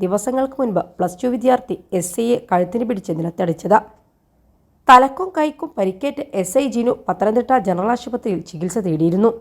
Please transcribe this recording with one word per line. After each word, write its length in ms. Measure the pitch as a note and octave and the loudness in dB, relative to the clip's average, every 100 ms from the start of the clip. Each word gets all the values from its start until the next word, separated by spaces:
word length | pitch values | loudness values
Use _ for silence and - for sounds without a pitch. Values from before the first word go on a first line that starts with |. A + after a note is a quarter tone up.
ദിവസങ്ങൾക്ക് 540 | F#3 G3+ B3+ C4 C4+ C4+ | -2 -2 -2 -2 -2 -2
മുൻപ് 200 | B3 F3 - - | -2 -2 -4 -4
പ്ലസ് 200 | F3+ F3+ | -4 -2
ടു 60 | B3 | -4
വിദ്യാർത്ഥി 420 | A#3+ B3+ B3 - F#3 - F#3 | 0 2 0 -2 -10 -4 -4
എസ് 160 | F3 - | -4 -4
ഐയെ 140 | A#3 A#3 - | 0 -2 0
കഴുത്തിന് 320 | F3+ F3+ A#3 A#3+ | 0 0 -2 -4
പിടിച്ച് 240 | G3 - D#3+ | -4 -6 -6
നിലത്തടിച്ചത്. 600 | E3+ E3 F3 D#3+ E3+ G#3 - - _ _ _ _ _ _ _ _ - | -6 -4 -4 -2 2 0 0 -14 _ _ _ _ _ _ _ _ 8
തലക്കും 400 | B3+ C4+ C4+ F#4+ D#4+ | 8 8 0 -6 -2
കൈക്കും 340 | D4+ D4+ D#4+ - | -2 -4 -8 -2
പരിക്കേറ്റ് 460 | F#3+ F#3+ C#4 C#4 - G3 | -2 -2 -6 -6 -6 -4
എസ് 140 | F3+ B3+ | 0 0
ഐ 20 | C#4 A#3 | 0 0
ജിനു 160 | A#3+ - - | 0 -2 -4
പത്തനംതിട്ട 460 | - G#3 A3+ A#3+ C4 F#3+ | 0 0 0 2 2 2
ജനറൽ 240 | F3 G#3+ A#3+ | 0 0 -2
ആശുപത്രിയിൽ 440 | - A#3+ A3 E3+ - | -4 -6 -4 -4 -6
ചികിത്സ 300 | D#3 F3+ A#3 F#3 | -8 -6 -4 -2
തേടിയിരുന്നു. 440 | D#3 E3 F#3 A3+ - | 0 2 2 2 0